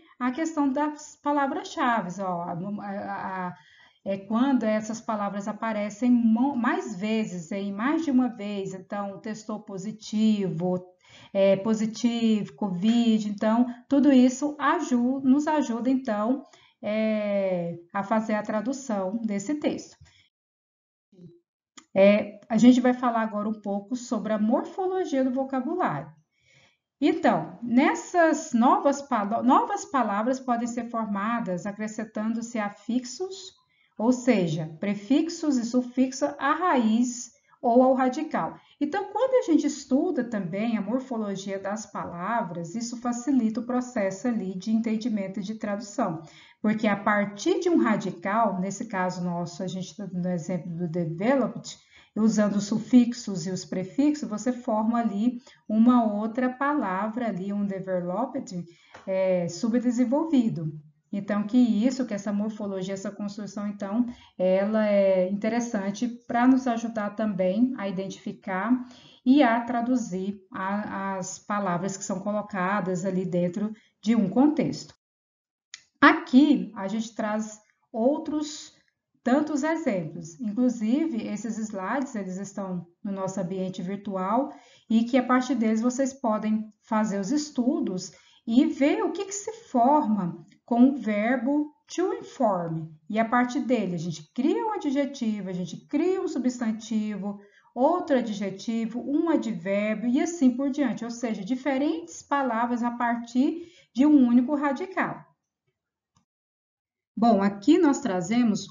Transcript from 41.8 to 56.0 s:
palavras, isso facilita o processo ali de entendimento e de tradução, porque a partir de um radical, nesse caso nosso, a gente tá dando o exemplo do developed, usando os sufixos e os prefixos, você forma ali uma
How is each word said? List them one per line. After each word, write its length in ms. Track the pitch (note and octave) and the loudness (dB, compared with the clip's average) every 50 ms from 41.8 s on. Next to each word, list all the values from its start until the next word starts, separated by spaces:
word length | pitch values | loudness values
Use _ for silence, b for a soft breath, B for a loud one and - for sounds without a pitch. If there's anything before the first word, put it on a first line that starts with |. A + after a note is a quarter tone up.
| - | -8
palavras, 920 | - - G3 E3 - F3 E3+ F3+ G3+ A#3 A#3 F#3+ E3+ E3 F3 E3+ D#3+ - | -10 -10 -10 -8 -8 -8 -8 -6 -4 -2 -2 -4 -4 -6 -8 -10 -8 -8
isso 220 | A3+ A#3+ - B3+ - | -8 -8 -8 -8 -6
facilita 640 | - B3 A#3+ - - D4+ C#4 B3+ A3 A3 A3 B3+ | -6 -4 -4 -4 -2 0 2 2 2 2 0 -2
o 40 | A#3+ | -4
processo 640 | - B3 B3 B3 - - A3 G3+ F#3+ F#3 - - B3+ | -4 -2 -4 -4 -4 -4 -2 -2 -2 -2 -4 -4 -2
ali 300 | A#3 G#3 F#3 F#3 F#3+ F#3 | -2 -2 -4 -6 -6 -6
de 140 | - A3 | -2 0
entendimento 680 | A3 A3+ A3+ A3+ A3 A3 G#3+ B3 G#3+ G3+ F#3+ F#3 F#3+ G#3 | 0 0 0 0 -2 -2 -2 -2 -2 -2 -4 -4 -6 -6
e 40 | F#3 | -6
de 120 | G3 A3 | -6 -6
tradução, 640 | - - G#3+ G3+ G3+ B3 - - - A#3 F#3+ D#3+ D#3+ B B B B B B B B | -6 -6 -6 -6 -6 -8 -8 -4 -4 -2 -2 -4 -6 B B B B B B B B
porque 260 | - G#3+ A3 G#3+ - G#3 | -2 0 0 2 2 0
a 100 | G3+ G3+ | 0 0
partir 640 | - A3 G#3 G#3 G3+ G3+ - - - E4 G4 F4 | 0 0 2 2 0 -2 -4 -4 -2 0 0 0
de 80 | - F4+ | 2 2
um 80 | E4 - | 4 4
radical, 840 | A3+ A3+ G#3 - - F#3 - - - G3 G3+ A3+ A#3 G3+ F#3 F#3 | 4 4 2 0 -2 -4 -6 -6 -4 -2 0 2 2 2 0 -2
nesse 260 | F#3 G3 G3 - - | -4 -4 -4 -8 -8
caso 380 | - - F#3+ F3+ F#3 F3 F#3 F3 | -6 -4 -2 -2 -2 -2 -4 -4
nosso, 400 | F3+ F3 F3 F3 E3 - - F#3+ | -4 -4 -4 -4 -6 -6 -8 -8
a 40 | F#3 | -6
gente 280 | F#3+ F#3+ F3+ - - | -6 -8 -8 -10 -12
tá 100 | - G3+ | -12 -12
dando 200 | F3+ - F3+ F3 | -8 -6 -4 -2
o 60 | F3+ | -2
exemplo 380 | F3+ E3+ D#3 - F#3+ E3+ - F3+ | -2 -4 -4 -4 -4 -4 -6 -6
do 180 | E3 E3 F3+ E3 | -6 -6 -4 -4
developed, 920 | D#3 F3+ E3+ D#3+ D#3+ D#3+ G3+ A#3+ C#4+ C4+ A3+ - - - - - - - b b b b b b b G#3+ | -2 -2 -2 -2 -2 0 2 2 2 2 2 0 -4 -8 -12 -14 -16 -18 b b b b b b b 2
usando 380 | A3 A3 - G#3+ G#3 G3+ G3+ G#3 | 2 4 4 4 4 2 2 0
os 80 | - | -2
sufixos 840 | - A3+ - - - - B3 A#3+ A#3 - - - G#3 G3 F3 D#3 F#3+ | -2 -2 -4 2 4 6 6 6 6 2 -4 -6 -8 -6 -6 -4 -4
e 40 | |
os 120 | F#3 F3+ - | -6 -6 -6
prefixos, 640 | - F#3+ F#3+ F#3 F#3 - - C#4 D4+ D4 - A#3 - | -6 -6 -6 -6 -4 0 2 2 2 2 0 -4 -6
você 220 | G#3+ G#3 - B3+ | -8 -6 -4 -4
forma 480 | B3 - - - A3 G#3+ A3 A3 A#3 A#3 | -4 -4 -4 -2 -2 0 0 0 0 0
ali 420 | A#3 G#3+ G3 G3+ A3 B3+ B3+ B B B B B B B | 0 -2 -2 -2 0 -2 -2 B B B B B B B
uma 360 | G#3+ A3 A3+ B3 B3 B3 | 2 4 6 6 6 6